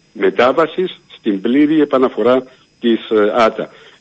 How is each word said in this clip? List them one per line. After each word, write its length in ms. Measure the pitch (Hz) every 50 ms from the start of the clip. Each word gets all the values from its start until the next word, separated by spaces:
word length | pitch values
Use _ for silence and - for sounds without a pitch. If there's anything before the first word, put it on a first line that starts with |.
| _ _ _
μετάβασης 880 | - 196 - - - 120 127 - 160 160 156 - - 185 180 - - _ _ - -
στην 220 | _ - 101 95
πλήρη 400 | 92 117 123 143 151 147 160 156
επαναφορά 640 | 143 147 - 131 131 127 - - 107 120 127 131 127 - - _ _ _ _ _
της, 300 | - 120 113 110 - -
ε, 220 | 113 107 104 104 104
ΆΤΑ. 340 | 123 113 110 - - 85 - - - - - _ _